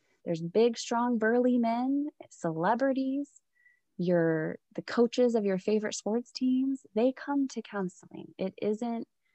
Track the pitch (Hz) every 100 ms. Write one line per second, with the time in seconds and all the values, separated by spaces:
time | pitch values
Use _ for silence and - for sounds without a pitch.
0 | _ _ - 165 170 214 240 233 - 233
1 | 240 233 220 247 247 247 226 233 262 285
2 | 294 - - - 170 160 180 240 269 262
3 | 262 277 285 _ _ _ _ _ _ -
4 | 175 175 165 160 160 - _ - - -
5 | 233 - 247 226 202 185 208 214 214 -
6 | 202 233 - - 254 254 269 269 - 214
7 | 254 262 - 285 262 226 - 202 185 -
8 | - - - - 190 - 208 214 240 233
9 | - _ _